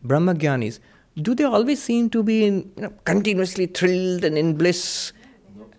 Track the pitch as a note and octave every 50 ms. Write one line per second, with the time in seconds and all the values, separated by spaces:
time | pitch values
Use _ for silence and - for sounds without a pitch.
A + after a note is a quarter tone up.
0 | - A#2+ C3+ D3+ E3+ F#3 F3+ D#3+ D3+ D3 C#3 B2 A#2 G#2+ A#2 - _ - - _
1 | _ _ - D#3+ D3+ F#3+ B3 B3 D4+ C#4 A#3 G#3 A#3 B3+ D4 B3 - - A#3 A#3+
2 | A#3 A3+ - A#3 G#3+ G#3+ A3 A3 G#3+ G#3 G3+ F#3+ - - - - G#3+ G3+ - -
3 | - - E3+ G3+ G3+ G#3+ G#3 F3+ F#3 F3+ F#3 - F#3 F3 F3+ - F3+ F3+ F#3 F3+
4 | F#3 F#3 F3+ F3+ F3 D#3+ D#3 D#3 D#3 E3 D#3+ D3 E3+ F3 F3 F3 - - - -
5 | - - - - - - - - _ - - G3+ G#3+ A3 -